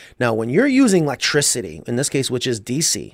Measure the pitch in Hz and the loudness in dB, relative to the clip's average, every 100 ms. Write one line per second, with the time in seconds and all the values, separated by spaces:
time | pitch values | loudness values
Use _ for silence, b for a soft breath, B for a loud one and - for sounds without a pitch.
0 | B B 123 110 113 156 277 262 262 190 | B B -2 0 0 2 4 4 4 4
1 | 147 123 - 147 - 127 95 78 - 120 | 2 -2 0 0 0 -2 -6 -10 -4 -2
2 | 143 139 127 123 131 110 98 135 - 101 | -2 -2 -2 -2 -2 -4 -4 -2 -2 -2
3 | - | -8